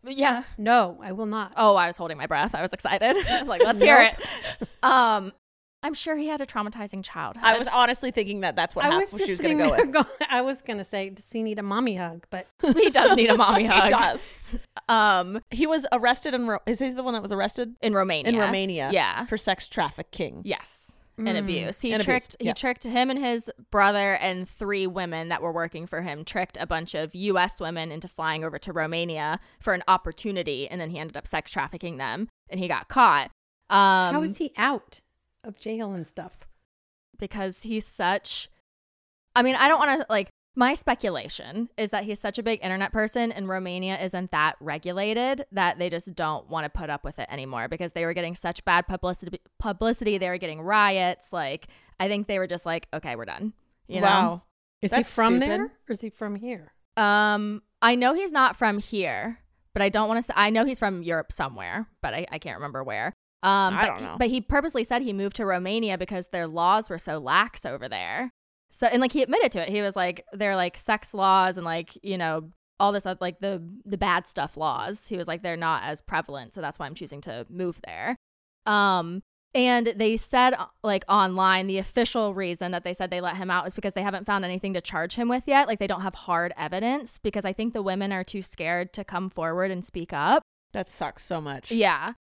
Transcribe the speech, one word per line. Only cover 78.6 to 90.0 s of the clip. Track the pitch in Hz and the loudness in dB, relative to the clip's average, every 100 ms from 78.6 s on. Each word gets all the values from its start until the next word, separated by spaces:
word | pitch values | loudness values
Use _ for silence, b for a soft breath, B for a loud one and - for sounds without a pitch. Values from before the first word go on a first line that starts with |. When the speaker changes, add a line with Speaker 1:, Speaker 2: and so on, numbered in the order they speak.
| - | 0
Speaker 1:
Um, | 208 202 185 165 180 - _ _ | 2 4 2 0 -8 -12 _ _
and | 262 247 240 233 208 | 2 4 4 2 0
they | 220 220 | 0 0
said, | - 247 254 254 | 0 4 4 4
uh, | - _ | -6 _
like, | 214 196 - | -2 -2 2
online, | 202 190 185 190 185 190 | 4 4 4 4 4 2
the | 190 | -4
official | 190 - 233 233 214 | -2 0 0 2 -2
reason | 190 185 175 180 | -2 -4 -4 -4
that | 175 | -4
they | 175 | -6
said | 180 185 | -6 -4
they | 180 | -4
let | 180 175 | -4 -4
him | 185 | -2
out | 180 165 | -2 -2
is | |
because | - 202 | -6 -6
they | 190 | -2
haven't | 202 190 202 | -4 -4 0
found | 202 | 0
anything | 180 185 196 | 0 -4 -4
to | 185 | -4
charge | - 175 170 220 | -4 -4 -4 -2
him | 240 | 0
with | 254 277 | 0 4
yet. | 277 - | 4 6
Like, | 214 | 0
they | 202 | -2
don't | 180 | -2
have | 190 - | -4 -8
hard | - 170 175 - | -2 0 0 -4
evidence | 156 180 226 277 233 - | -4 -2 -2 -2 -6 -6
because | 220 202 196 | -4 -4 -4
I | |
think | 190 220 | -4 -4
the | 226 | -2
women | 196 190 196 | -2 -2 -2
are | 190 185 | -4 -6
too | 202 | -8
scared | 190 - 165 175 180 | -10 -8 -4 -2 -4
to | - 196 | -8 -8
come | 180 190 | -6 -6
forward | 185 165 175 190 | -4 -4 -2 -2
and | 185 175 | -2 -8
speak | 180 | -10